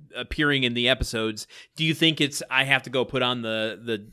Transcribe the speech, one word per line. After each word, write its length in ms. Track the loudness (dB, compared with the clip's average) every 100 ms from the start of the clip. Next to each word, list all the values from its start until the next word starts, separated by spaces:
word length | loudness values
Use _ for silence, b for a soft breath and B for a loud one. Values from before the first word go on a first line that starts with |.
| -16
appearing 500 | -12 -8 0 2 4
in 100 | 2
the 120 | 2 2
episodes. 580 | 2 0 -2 -2 -4 -12 B B -4
Do 80 |
you 100 | -2
think 260 | 2 2 4
it's, 220 | 0 -2 -4
"I 140 | 0
have 180 | 2 2
to 80 | 0
go 160 | -2 -2
put 160 | 0
on 180 | 0 -2
the, 380 | -4 -2 -4 -4
the, 240 | -6 -6 -6